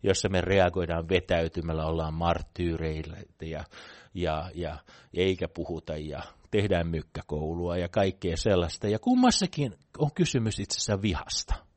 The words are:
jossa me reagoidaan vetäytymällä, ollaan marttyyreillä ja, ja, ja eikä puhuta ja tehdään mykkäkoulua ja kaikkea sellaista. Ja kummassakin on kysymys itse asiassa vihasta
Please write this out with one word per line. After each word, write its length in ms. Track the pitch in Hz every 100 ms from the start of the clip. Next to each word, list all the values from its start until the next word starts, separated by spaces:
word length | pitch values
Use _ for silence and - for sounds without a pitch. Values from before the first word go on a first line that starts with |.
jossa 260 | 101 95 95
me 120 | 92
reagoidaan 680 | 87 98 90 92 82 85 82
vetäytymällä, 760 | 90 - 87 82 92 82 80 78
ollaan 280 | 82 80
marttyyreillä 1000 | 80 85 80 - - 87 78 80 78 78 80 - _
ja, 220 | 80 76 - - - - -
ja, 360 | 90 85 78 87
ja 240 | - 82 78 - - -
eikä 340 | - 95 95 85
puhuta 480 | - 78 82 - 78
ja 260 | 76 69 - - _
tehdään 360 | 107 98 90 85
mykkäkoulua 920 | 80 - - - 76 78 85 87 87
ja 120 | 87
kaikkea 480 | 104 98 - 90 82
sellaista. 520 | - 92 85 - 104
Ja 100 | 107
kummassakin 760 | - 254 247 - 190 - 139 - _ -
on 120 | 147
kysymys 460 | - 165 127 110 -
itse 160 | 101 -
asiassa 260 | - 101
vihasta 520 | 104 80 - - - - -